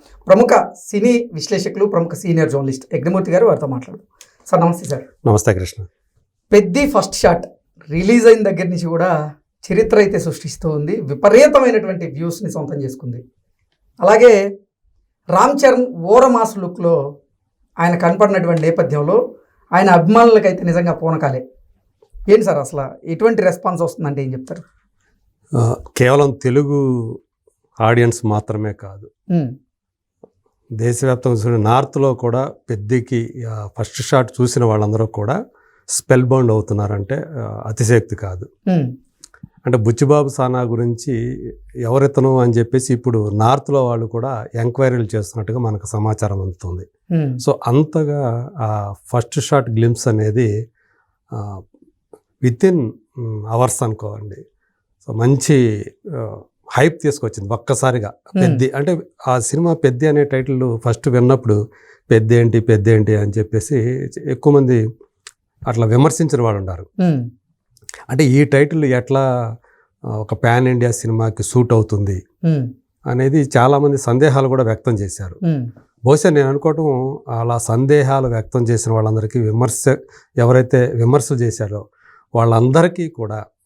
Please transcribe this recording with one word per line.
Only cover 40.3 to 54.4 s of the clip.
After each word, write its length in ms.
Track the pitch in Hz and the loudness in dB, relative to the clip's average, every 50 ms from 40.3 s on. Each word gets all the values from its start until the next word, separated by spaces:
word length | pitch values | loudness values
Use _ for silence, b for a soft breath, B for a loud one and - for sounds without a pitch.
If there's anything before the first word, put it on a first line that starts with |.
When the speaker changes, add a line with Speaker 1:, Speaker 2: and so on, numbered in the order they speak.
| - - 127 127 127 127 | -2 -4 -2 -2 -2 -4
Speaker 2:
గురించి 840 | 123 113 117 113 120 120 117 117 - 147 123 113 120 123 131 - 131 117 - - - - - | -4 -4 -2 -2 -2 -4 -4 -6 -6 -6 -6 -4 -4 -6 -8 -10 -12 -16 -16 -18 -20 -20 -12
ఎవరితను 600 | 123 120 113 127 135 139 139 139 143 127 135 131 127 | -8 -4 -2 0 2 2 2 2 2 2 2 2 4
అని 140 | 123 120 | 2 4
చెప్పేసి 400 | 113 120 113 - - 131 127 - 127 | 2 2 0 0 0 -2 0 0 -2
ఇప్పుడు 360 | 117 - 127 117 110 104 104 | -2 0 -2 0 0 -2 -2
నార్త్లో 560 | 101 104 110 117 139 143 - - 139 135 127 | -2 0 2 2 2 0 -2 -2 0 0 0
వాళ్ళు 200 | 120 120 113 113 | 0 -2 -4 -6
కూడా 400 | 110 - 113 123 135 131 107 113 - - | -6 -6 -6 -6 -6 -8 -8 -10 -10 -6
ఎంక్వైరీలు 540 | 117 117 120 120 139 135 127 123 120 113 98 117 | -4 -4 -4 0 0 0 2 2 0 -2 -2 -4
చేస్తున్నట్టుగా 440 | 110 98 - - 117 101 - 113 127 | -6 -6 -6 -8 -8 -6 -6 -4 -4
మనకు 280 | 120 110 107 98 - | -4 -4 -4 -6 -8
సమాచారం 560 | - - 104 104 110 107 - 110 101 98 98 | -6 -6 -2 -2 -2 -2 -2 -2 -4 -4 -4
అందుతుంది. 440 | 95 95 87 _ - 87 87 90 - _ _ _ _ - | -6 -8 -10 _ -12 -10 -10 -10 -12 _ _ _ _ -4
Speaker 1:
మ్మ్. 260 | 175 160 151 135 127 127 | -2 -2 -2 -2 -4 -4
Speaker 2:
So 160 | - 147 127 - - | -2 -2 -2 -2 -2
అంతగా 840 | 120 120 147 156 151 - 160 151 147 147 143 135 117 117 120 123 - 202 147 | 0 0 0 0 0 -2 -2 -2 -2 -2 -4 -4 -4 -4 -6 -8 -10 -8 -8
ఆ 360 | 110 107 107 104 101 101 98 - _ - | -6 -4 -4 -6 -6 -8 -10 -14 _ -4
ఫస్ట్ 280 | - 123 113 - - 147 | -4 -4 -4 -2 -6 -6
షాట్ 300 | - - 156 139 120 117 | -4 0 0 0 0 0
గ్లింప్స్ 380 | 113 110 117 117 117 117 - 127 | 0 0 0 0 0 0 -2 -2
అనేది, 600 | 110 107 107 107 104 123 120 107 104 107 113 - _ _ _ _ _ _ _ _ _ _ _ - | 0 0 0 0 0 0 0 0 -2 -4 -8 -10 _ _ _ _ _ _ _ _ _ _ _ -16
ఆ, 280 | 120 110 101 101 101 92 - _ _ _ _ _ _ _ _ _ - _ _ _ _ - 135 | -14 -12 -12 -12 -14 -16 -18 _ _ _ _ _ _ _ _ _ -20 _ _ _ _ -2 -2
within, 480 | 127 117 - 202 190 180 160 120 107 - - _ _ - 127 | -2 0 0 0 0 0 0 -2 -4 -8 -12 _ _ -14 -12
మ్, 280 | 117 113 110 107 104 | -10 -10 -8 -10 -8
అవర్స్ 360 | 110 113 117 127 117 - - | -6 -2 0 0 0 0 -4
అనుకోండి. 640 | 123 113 107 - 110 104 104 104 104 104 98 - | -4 -6 -6 -8 -10 -12 -12 -12 -16 -16 -18 -18